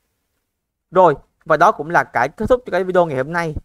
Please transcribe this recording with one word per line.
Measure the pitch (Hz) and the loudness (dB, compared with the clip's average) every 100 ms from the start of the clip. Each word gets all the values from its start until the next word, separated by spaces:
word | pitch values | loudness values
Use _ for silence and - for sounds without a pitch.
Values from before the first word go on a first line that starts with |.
| _ _ _ _ _ _ _ _ _ | _ _ _ _ _ _ _ _ _
Rồi, | 175 175 139 _ _ - | 2 4 2 _ _ -2
và | 151 | 2
đó | 180 | 2
cũng | 214 147 | 2 -2
là | 170 | -2
cái | 131 117 131 | 0 -2 -4
kết | - 214 | -4 -2
thúc | 247 - | -2 0
cho | |
cái | 180 | -4
video | 185 180 165 | 0 0 0
ngày | 131 | -2
hôm | 139 | -4
nay. | 170 165 151 | -6 -6 -8